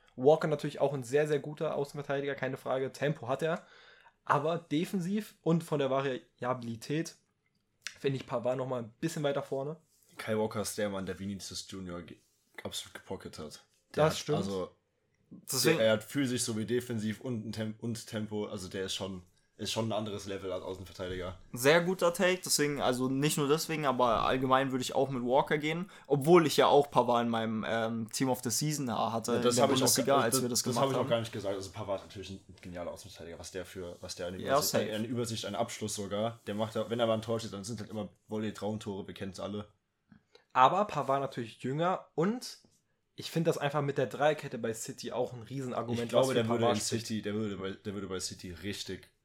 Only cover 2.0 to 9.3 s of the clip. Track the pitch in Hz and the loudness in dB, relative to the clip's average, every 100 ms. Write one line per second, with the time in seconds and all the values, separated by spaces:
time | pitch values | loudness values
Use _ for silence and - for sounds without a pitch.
2 | 143 143 139 135 131 131 127 131 131 - | -4 -2 -2 -2 -4 -4 -2 -2 -2 -2
3 | 143 156 113 131 160 165 - - - - | -2 -2 -4 -2 -2 -2 -6 -20 -20 -20
4 | - _ - 143 147 170 165 147 196 196 | -20 _ 2 2 2 -2 -2 -2 0 -2
5 | 175 208 208 - - 170 - 147 135 135 | -2 -2 -4 -4 2 2 2 0 2 2
6 | 139 127 - - 123 123 117 113 - 147 | 0 -4 -8 -6 -4 -2 -4 -8 -4 -2
7 | 165 - _ _ _ _ _ _ - - | -4 -10 _ _ _ _ _ _ -14 -4
8 | 139 131 - 123 117 131 131 127 117 - | -2 -2 -2 -2 0 0 -2 -4 -6 -4
9 | 165 165 143 | -4 0 0